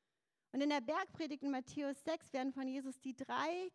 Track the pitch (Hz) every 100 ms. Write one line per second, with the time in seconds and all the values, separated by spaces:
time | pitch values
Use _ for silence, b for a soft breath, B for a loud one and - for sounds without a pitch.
0 | _ _ _ _ _ 247 294 294 233 320
1 | 381 - 311 277 277 262 254 - 285 269
2 | - 330 - - 269 262 262 262 269 254
3 | 262 240 269 247 294 349 370